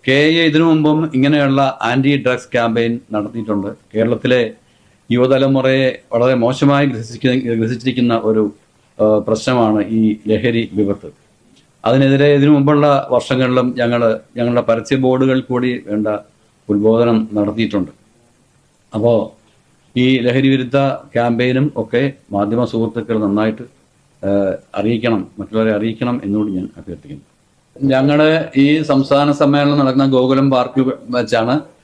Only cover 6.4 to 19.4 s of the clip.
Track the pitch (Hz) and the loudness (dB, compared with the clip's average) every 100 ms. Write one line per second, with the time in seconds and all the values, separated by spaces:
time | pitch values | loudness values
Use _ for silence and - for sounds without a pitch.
6.4 | 117 131 139 139 143 117 113 117 131 127 | 0 2 2 2 0 -2 -10 -4 -2 -2
7.4 | 123 113 113 123 131 123 120 113 107 110 | -2 -2 -2 -4 -4 0 0 0 0 0
8.4 | 104 - _ _ _ _ 107 107 107 110 | -2 -4 _ _ _ _ 2 2 0 -4
9.4 | - 123 113 107 98 113 110 107 107 104 | 0 0 2 0 0 0 0 -2 -2 -2
10.4 | 117 117 110 98 101 98 78 - _ _ | 0 -2 -4 -4 -4 -4 -10 -20 _ _
11.4 | _ _ _ _ - 131 135 135 143 143 | _ _ _ _ 0 2 2 4 4 4
12.4 | 143 147 139 147 147 139 - 123 - 131 | 4 4 4 2 4 2 0 -2 0 -2
13.4 | 127 127 123 123 120 120 117 110 - 117 | 0 0 0 -2 -2 0 0 -2 -6 -6
14.4 | 120 120 - 113 110 131 127 127 131 131 | -2 0 0 -2 0 0 2 2 2 0
15.4 | 123 123 127 123 - 104 107 104 - _ | -2 -2 -2 -4 -6 -4 -2 -4 -8 _
16.4 | _ _ - 104 107 113 120 113 107 104 | _ _ -4 0 2 2 2 0 -2 -2
17.4 | 104 107 110 101 90 - _ _ _ _ | -2 -2 -4 -2 -6 -10 _ _ _ _
18.4 | _ _ _ _ _ 110 117 113 90 _ | _ _ _ _ _ -2 2 2 -2 _